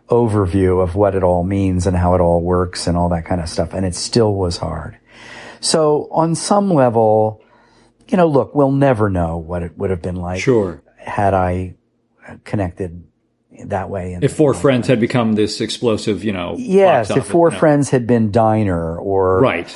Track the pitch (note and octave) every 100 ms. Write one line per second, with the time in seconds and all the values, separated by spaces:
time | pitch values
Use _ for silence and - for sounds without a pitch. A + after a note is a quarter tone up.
0 | - A#2+ A#2 G#2 F#2 G2 F#2 F2+ F2+ F#2+
1 | G2+ F#2+ F#2 F2+ F2+ G2 F#2+ F#2 F#2+ F2+
2 | F2 F2+ E2+ E2+ F2 F2+ F2 - - F2
3 | F2 E2+ E2 F2+ D#2+ - E2 F#2 F#2+ F2
4 | - A#2+ A2 G2 F2+ E2+ E2 D#2+ D#2 -
5 | _ - - - - - - E3 D3+ D3+
6 | - D#3 E3 D#3+ - G3+ G3+ D#3 B2 A2+
7 | A2 G#2+ A2 G#2+ _ _ _ _ _ _
8 | - F#3 E3 C#3 G#2+ D3 C3+ C#3 C#3 A2+
9 | G#2+ F#2 E2 E2+ E2 F2 F2 - G2 F2+
10 | F#2+ F2+ F2 F#2 C3+ A#2+ F#2+ D#2 _ _
11 | - - G2 F#2+ F2+ F2+ F2+ - _ _
12 | _ _ - - - A2 F2+ - F2+ F2
13 | E2 _ _ _ _ - F#2+ G2 F#2+ G2
14 | F2+ F2+ C#3 - D3 A2+ C#3+ B2+ G#2+ A#2+
15 | A#2+ B2+ A2+ G#2+ G#2 - G#2+ - A#2+ G#2
16 | A2+ F#2+ G#2+ F#2 E2+ F2 B3 F#3+ F#3+ C3+
17 | G#2 G#2 - E3+ E3+ - D#3+ C#3+ C3+ C3
18 | A2+ A#2+ A2 A#2 A2 A2 G2+ E2+ E2 E2+
19 | G2 F#2+ F#2 F#2 B2+ E2+ -